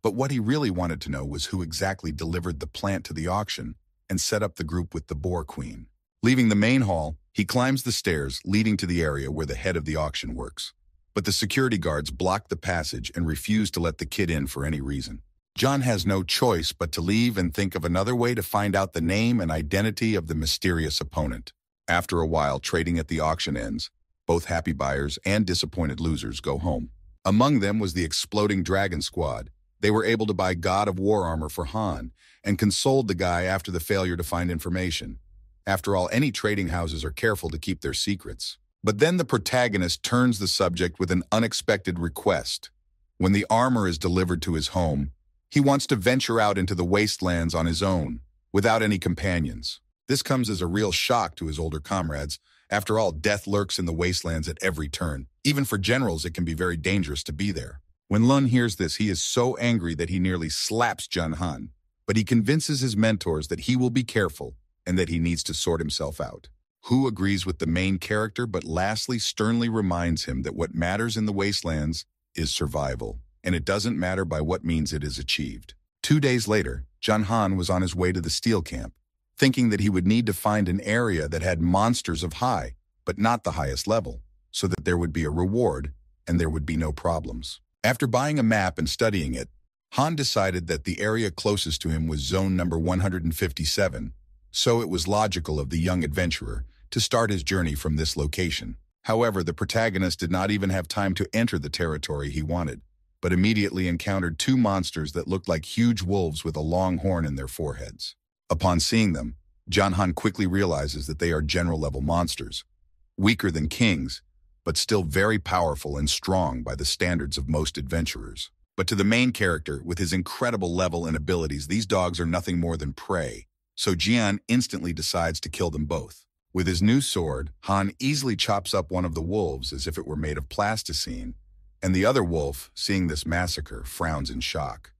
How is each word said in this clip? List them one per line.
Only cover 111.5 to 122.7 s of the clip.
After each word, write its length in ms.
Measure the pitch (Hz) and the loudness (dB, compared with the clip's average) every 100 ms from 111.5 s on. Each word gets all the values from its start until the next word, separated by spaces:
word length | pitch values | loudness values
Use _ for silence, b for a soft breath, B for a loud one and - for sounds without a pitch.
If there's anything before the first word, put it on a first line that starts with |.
| 87 85 80 73 65 | 0 0 0 -2 -2
monsters, 640 | 71 85 87 - - - - _ _ _ _ - | 0 0 0 -4 -8 -10 -14 _ _ _ _ 0
weaker 360 | 98 113 98 | 2 4 2
than 180 | 80 76 | 0 -2
kings, 540 | - 117 90 64 - _ _ _ _ | 2 2 2 -2 -8 _ _ _ _
but 120 | - 73 | -4 -2
still 280 | - 107 | 2 0
very 360 | 85 73 104 107 | 2 2 4 2
powerful 580 | 76 90 82 73 76 71 | 0 0 0 -2 -6 -2
and 120 | 73 | 0
strong 520 | - - 95 80 64 | 0 2 2 2 -2
by 140 | 58 67 | -6 -4
the 80 | |
standards 540 | 69 - 90 85 69 71 | -2 0 0 0 -2 -6
of 100 | 67 | -2
most 300 | 76 78 - | 0 0 -4
adventurers. 720 | 65 82 78 - 57 50 - _ _ - | -4 -2 -2 -4 -10 -12 -12 _ _ -4
But 100 | 92 | 0
to 80 | 101 | 4
the 100 | 98 | 6
main 260 | 117 127 | 6 4
character, 500 | - 98 80 76 69 | 4 2 0 -2 -6
with 160 | 80 85 | -4 -2
his 140 | 90 | 0
incredible 640 | 92 87 - 123 113 92 87 | 0 -2 -2 -2 0 -2 0
level 300 | 92 85 82 | 0 0 -2
and 100 | 78 | -2
abilities, 520 | 76 90 78 71 71 | 0 0 0 -4 -2
these 180 | 101 101 | -2 2
dogs 340 | 98 90 85 | 2 2 0
are 60 | 82 | 0
nothing 340 | 87 87 87 | 0 0 0
more 160 | 85 | 0